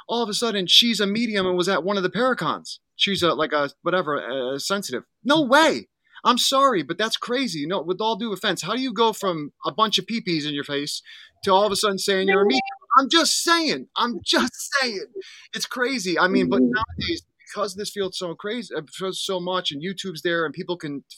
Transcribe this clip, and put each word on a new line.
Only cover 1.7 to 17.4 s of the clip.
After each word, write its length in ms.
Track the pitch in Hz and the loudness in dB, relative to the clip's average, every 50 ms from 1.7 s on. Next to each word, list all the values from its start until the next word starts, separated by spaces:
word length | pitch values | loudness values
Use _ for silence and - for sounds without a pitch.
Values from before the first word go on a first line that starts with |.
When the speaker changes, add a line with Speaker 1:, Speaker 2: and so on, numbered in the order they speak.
| 196 147 160 | 0 0 0
Speaker 1:
one 120 | 196 208 | 0 0
of 60 | 196 180 | 0 0
the 80 | 175 | -2
Paracons. 680 | - 202 254 262 240 - 175 143 113 85 - - - - _ _ _ | 0 0 0 0 0 0 0 -2 -2 -4 -6 -12 -16 -16 _ _ _
She's 260 | - - 202 190 - 175 | -2 0 0 2 2 2
a, 100 | 165 127 | 2 2
like 200 | 131 156 135 151 | 2 0 0 0
a, 180 | 147 143 139 - _ - | 0 0 -2 -4 _ -4
whatever, 340 | 170 170 185 165 151 143 | -2 0 0 0 0 -2
a, 380 | 131 85 117 127 135 123 127 135 | -2 -4 -4 -4 -4 -2 -4 -4
a 40 | 143 | -4
sensitive. 460 | - - 196 202 196 - 123 110 - _ _ _ - | -4 -4 -4 -4 -4 -4 -6 -8 -8 _ _ _ 0
No 180 | 233 294 330 | 2 2 2
way. 460 | 294 220 262 302 320 285 165 117 98 - _ _ _ _ _ - - | 4 6 6 6 6 6 4 0 -4 -10 _ _ _ _ _ 0 2
I'm 140 | 220 247 240 | 2 2 4
sorry, 440 | - - 269 269 277 269 240 175 143 | 2 2 4 4 4 4 4 2 0
but 160 | 127 175 180 | -2 -2 -2
that's 180 | 214 226 - | -2 -2 -2
crazy. 480 | - - 214 240 269 269 214 165 151 143 | -4 -4 -4 -2 -2 -2 -2 -4 -4 -4
No, 160 | 160 196 180 | -2 -2 -4
with 200 | 151 170 185 - | -2 -4 -4 -2
all 160 | 214 220 226 | 0 -2 -2
due 160 | 190 240 226 196 | -2 -2 -4 -6
offense, 280 | 175 - 208 170 - | -4 -2 -2 -2 -2
how 140 | 156 180 220 | -4 -4 -4
do 80 | 254 262 | -2 -2
you 100 | 269 202 | -4 2
go 200 | 214 233 226 208 | 2 2 2 2
from 400 | - 202 190 170 156 147 139 - _ - | 0 -2 -2 -2 -2 -6 -10 -12 _ -6
a 60 | 160 | -4
bunch 280 | 139 - 214 214 - 202 | 0 2 2 2 2 -2
of 80 | 175 | -4
peepees 380 | - 226 220 - 185 170 156 143 | -4 -6 -4 -2 -2 -2 -2 -2
in 100 | 151 147 | -4 -4
your 100 | 143 135 | -6 -6
face 360 | - 143 143 143 151 - - - - - - - - _ _ - | -4 -4 -4 -4 -4 -8 -10 -12 -14 -20 -20 -20 -20 _ _ 0
to 60 | 196 190 | 4 4
all 100 | 190 208 | 6 6
of 80 | 208 202 | 4 2
a 40 | |
sudden 220 | - 220 208 196 - | 0 0 0 0 0
saying 300 | - - 196 - 190 196 | 0 0 0 2 2 4
you're 120 | - - 196 | 4 4 4
a 20 | |
Speaker 2:
No. 40 | 214 | 4
Speaker 1:
medium. 120 | 262 254 - - - - - _ - 262 | 4 2 -2 -4 -10 -16 -4 _ 4 4
I'm 100 | 277 247 | 4 6
just 340 | 320 330 294 - - - - | 4 4 4 4 2 0 2
saying. 460 | 339 339 339 320 277 165 135 123 - _ | 2 2 4 2 2 0 -2 -6 -8 _
I'm 240 | 190 226 240 233 - - | -2 -2 -2 -2 -4 -4
just 280 | - 330 285 226 247 - - - - - 277 | 0 2 2 2 0 -2 -8 -10 -4 -2 -2
saying. 260 | 262 240 208 180 147 - _ 392 - - - - - - - | -2 -2 -4 -6 -10 -10 _ -14 -14 -14 -18 -20 -20 -12 -10
It's 120 | 214 - | -8 -8
crazy. 520 | - - 254 247 262 269 233 175 185 165 151 | -6 -4 -2 -2 -2 -2 -2 -2 0 2 2
I 100 | 180 185 | 4 4
mean, 200 | - - - 254 | 4 2 2 2
but 120 | 247 247 | 4 4
Speaker 2:
Mm-hmm. 120 | 254 240 240 | 4 2 2
Speaker 1:
nowadays, 500 | 226 226 - - - 208 175 165 165 - _ _ _ | 0 -2 -4 -6 -8 -6 -4 -4 -6 -8 _ _ _